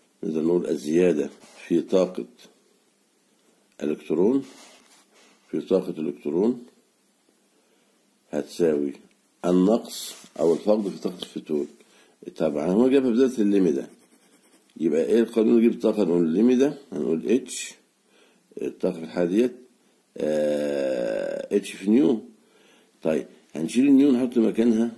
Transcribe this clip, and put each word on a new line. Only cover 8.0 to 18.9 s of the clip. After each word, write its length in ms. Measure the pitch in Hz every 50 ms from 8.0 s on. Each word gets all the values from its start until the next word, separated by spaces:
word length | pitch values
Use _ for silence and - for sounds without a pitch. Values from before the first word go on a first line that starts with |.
| _ _ _ _ _ _
هتساوي 600 | - 73 73 - - - 87 82 76 73 73 71 67 - - _ _ _ _ _ _ _ -
النقص 680 | 87 90 92 92 98 110 120 - - - - - - - - - - - -
أو 140 | 76 82 82
الفقد 360 | 78 - 104 107 110 104 95
في 100 | 82 80
طاقة 220 | - 95 92 -
الفوتون. 460 | - - - - - - 78 73 71 - - - _ _ _ _ _ _ _ _ - - -
طبعًا 300 | - 82 78 71 73 76
هو 240 | 85 92 104 123 131
جابها 200 | 131 139 131 127
بدالة 280 | 113 117 135 131 123 -
الليمدا، 500 | 104 101 101 101 95 85 71 67 - - - _ _ _ _ _ _ _ _ _ _ _ _ _ _ _ _ -
يبقى 280 | 80 85 73 80 80
إيه 140 | 62 95 117
القانون 300 | 113 110 - 117 107 117
اللي 160 | 120 117 113
يجيب 120 | 120 107 -
الطاقة؟ 260 | - 113 104 104 104
نقول 220 | 85 85 87 87
الليمدا، 520 | 80 80 92 113 123 127 120 135 147 - - - -
هنقول 400 | - - - - 82 82 - -
اتش، 420 | 107 135 - - - - - - - - _ _ _ _ _ _ _ _ _ _ _ _ _ _ _ -
الطاقة 320 | - 65 - - - 92